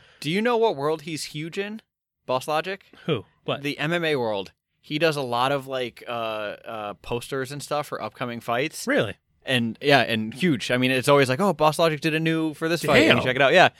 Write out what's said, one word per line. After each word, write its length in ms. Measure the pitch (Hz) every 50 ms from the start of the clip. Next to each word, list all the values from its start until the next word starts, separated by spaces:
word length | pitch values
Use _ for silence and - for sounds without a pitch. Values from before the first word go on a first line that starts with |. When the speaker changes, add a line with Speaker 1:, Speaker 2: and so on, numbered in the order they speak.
| - - - _
Speaker 1:
Do 100 | - 147
you 100 | 170 202
know 160 | 220 247 247
what 200 | 220 226 226 170
world 260 | 135 139 151 160 160
he's 220 | 147 160 160 143 -
huge 340 | - - 151 156 170 151 196
in, 240 | 196 208 214 220 - _ _ _ _ _ _ _ _
Boss 220 | - 127 127 - -
Logic? 340 | 151 156 160 185 196 190 _ _ - - -
Speaker 2:
Who? 180 | - 151 107 - _ _ _ _
What? 180 | - 131 -
Speaker 1:
The 160 | 131 147 135 -
M 140 | 143 156
M 120 | 170 175 165
A 120 | 160 151
world. 360 | 131 120 113 107 98 95 - _ _ _ _ _ _
He 180 | _ - 151 151
does 180 | 165 165 151
a 60 | 147
lot 300 | 135 120 120 120 123 139
of, 140 | 143 139 131
like, 360 | 135 135 131 127 117 - - - -
uh, 20 |
uh, 840 | 120 117 113 113 110 107 107 101 90 - - - 113 110 104 104 98
posters 580 | - - - 123 120 - - 143 135 131 120
and 100 | 143 143
stuff 260 | 127 - 151 147 147 -
for 120 | 143 -
upcoming 400 | - 107 - - 135 120 120 117
fights. 460 | - - 117 120 143 156 - - -
Speaker 2:
Really? 300 | 226 285 254 139 101 92 - _ _ _ _ _
Speaker 1:
And, 320 | - 131 123 117 113 107 -
yeah, 180 | 131 143 143 131
and 320 | 113 - 113 110 110 110
huge. 380 | 117 - 180 180 143 107 - -
I 80 | 123 127
mean, 120 | 127 127
it's 180 | 131 127 117 147
always 200 | 143 143 139 123
like, 120 | 131 127
"Oh, 120 | 196 202
Boss 260 | 165 143 151 156 147 -
Logic 220 | 165 165 156 143
did 140 | - 160 151
a 60 | 160
new 340 | 160 160 160 160 160 160 147
for 140 | - 165 160
this 120 | 170 156
fight. 200 | - 147 147 254
You 60 | 311 320
Speaker 3:
Damn. 100 | - -
Speaker 1:
check 140 | - 127 123
it 60 | 131
out." 100 | 143 131
Yeah. 160 | 156 185 160 123 -